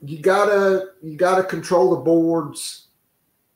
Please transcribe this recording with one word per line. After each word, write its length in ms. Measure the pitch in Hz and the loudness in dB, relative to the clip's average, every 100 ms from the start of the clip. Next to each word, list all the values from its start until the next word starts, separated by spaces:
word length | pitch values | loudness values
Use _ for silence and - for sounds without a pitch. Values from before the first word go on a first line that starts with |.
you 140 | 143 156 | -16 -2
gotta, 720 | 190 202 202 202 196 185 185 - | 0 2 2 2 2 0 -4 -14
you 140 | 160 151 | -12 -2
gotta 260 | 180 185 | 0 2
control 480 | 185 165 - 175 180 | 0 -6 0 2 2
the 120 | 160 | 2
boards, 840 | 147 170 165 165 143 - - - _ _ _ _ _ _ _ | 2 2 2 -2 -4 -10 -14 -16 _ _ _ _ _ _ _